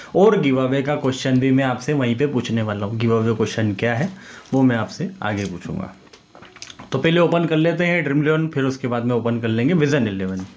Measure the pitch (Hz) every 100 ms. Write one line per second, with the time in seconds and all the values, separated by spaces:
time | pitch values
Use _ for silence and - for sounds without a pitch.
0 | - - 208 202 143 131 127 135 143 147
1 | 135 131 135 131 135 131 135 120 - 147
2 | 120 117 143 127 - 113 107 101 104 113
3 | 117 113 113 110 107 - 107 98 113 117
4 | 190 - - - - 131 131 117 107 -
5 | 185 - 107 101 95 85 80 78 - -
6 | - - _ - - - - - - 135
7 | 165 170 170 170 165 156 165 165 175 175
8 | 147 143 151 156 160 147 135 131 123 120
9 | 120 120 113 117 113 110 127 175 147 143
10 | 110 95 95 95 92